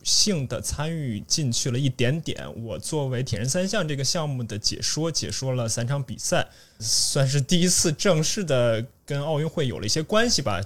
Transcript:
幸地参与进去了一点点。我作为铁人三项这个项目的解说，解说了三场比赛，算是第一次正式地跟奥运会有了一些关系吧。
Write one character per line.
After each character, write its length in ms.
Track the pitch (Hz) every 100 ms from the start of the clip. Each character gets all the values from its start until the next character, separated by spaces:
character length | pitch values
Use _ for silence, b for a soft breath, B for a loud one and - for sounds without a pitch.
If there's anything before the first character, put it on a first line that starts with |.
幸 440 | - - 208 170 131
地 120 | 120
参 320 | - - 156
与 280 | 165 135 101 -
进 240 | 160 135
去 180 | 113 139
了 80 | 120
一 100 | 143
点 300 | - 120 160
点。 260 | - - 69 104
我 160 | 113 82
作 260 | - 151 135
为 140 | 123
铁 160 | 131 101
人 100 | 127
三 200 | 180 190
项 200 | 220 156
这 80 | 143
个 80 |
项 240 | 131 175 151
目 140 | 127
的 160 | 113 107
解 240 | - -
说， 300 | - 151 165
解 180 | - -
说 220 | - 131
了 180 | 127 113
三 180 | 117 120
场 140 | 143
比 160 | 127 107
赛， 300 | - 165 - B B B
算 480 | 110 - - 147 135
是 120 | 143
第 220 | 127 180
一 80 | 180
次 220 | - 175
正 320 | - 202 160
式 200 | 151 220
地 400 | 165 127 120 110 120 _ -
跟 180 | 143
奥 160 | 147 151
运 80 | 156
会 200 | - 131
有 120 | 87
了 60 | 104
一 40 |
些 120 | 156
关 260 | 156 214 240
系 140 | -
吧。 180 | 107 92